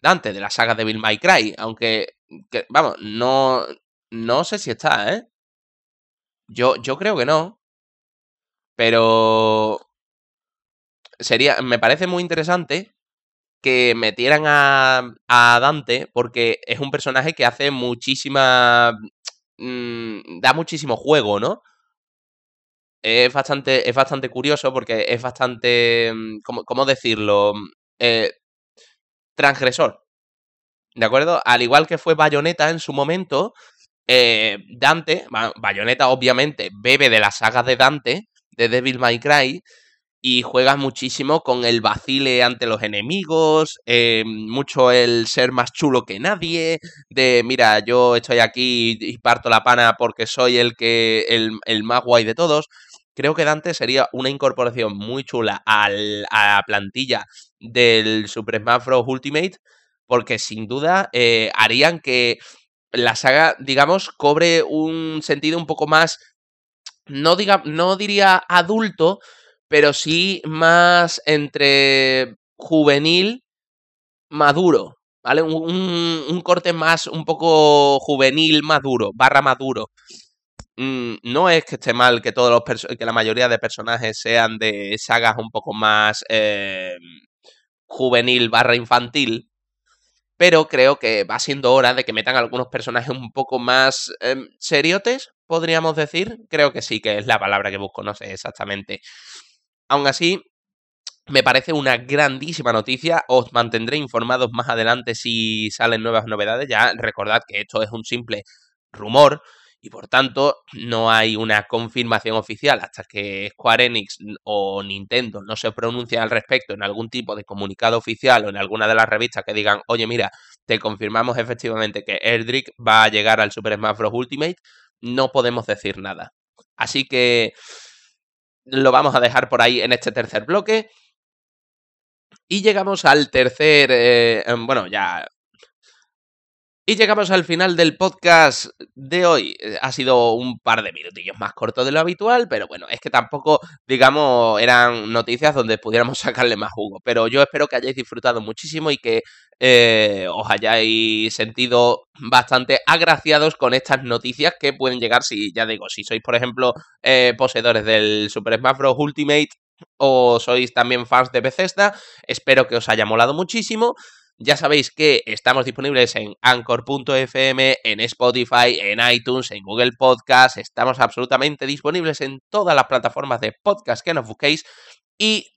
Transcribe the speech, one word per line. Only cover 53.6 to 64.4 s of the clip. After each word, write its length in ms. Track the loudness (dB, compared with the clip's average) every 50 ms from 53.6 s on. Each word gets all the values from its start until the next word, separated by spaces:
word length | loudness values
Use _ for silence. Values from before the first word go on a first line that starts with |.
| -4 -8 -6
sería 340 | -4 -4 -2 0 0 0 0 -4
una 180 | -6 -6 -4
incorporación 680 | -4 -2 -2 -2 -2 0 -4 -4 -2 -4 -6 -6 -6
muy 280 | -8 -10 -8 -8 -10 -10
chula 380 | -6 -6 -4 -2 -2 -4 -4 _
al, 600 | 0 2 2 2 0 0 -4 -4 -6 -6 -8 -8 -2
a 260 | 0 2 4 4 4
la 60 | 2 0
plantilla 580 | 0 -4 -4 -4 -6 -8 -8 -4 -4 -4 -4 -4 _ _ -20 -20 _ _ _
del 680 | -20 -6 2 4 4 6 6 4 2 0 -2 -2 -4 -6
Super 320 | -10 -10 -8 -6 -6 -6
Smash 240 | 0 0 0 0 2
Bros 200 | 0 0 0 0
Ultimate, 500 | -2 -6 -6 -6 -6 -4 -4 -4 -4 -8 _ _ _ _ _ _ _ _ _ _
porque 320 | _ -2 -2 0 -2 -6 -6
sin 280 | -6 -10 -10 -12 -10 -8
duda, 400 | -8 -4 -2 0 0 0 -2 -2 0
eh, 380 | 2 2 4 4 2 0 -2 0
harían 460 | 2 2 2 4 2 2 2 0 -2
que 380 | _ -4 -2 0 0 0 -2 -4 -10 -20 -20 _ _ _ _ _ _ _ -4
la 240 | 0 0 0 0
saga, 400 | 2 2 2 4 4 4 2 0 -4
digamos, 500 | -6 -2 2 2 4 4 2 -2 -2 -6
cobre 520 | -12 _ 0 2 2 2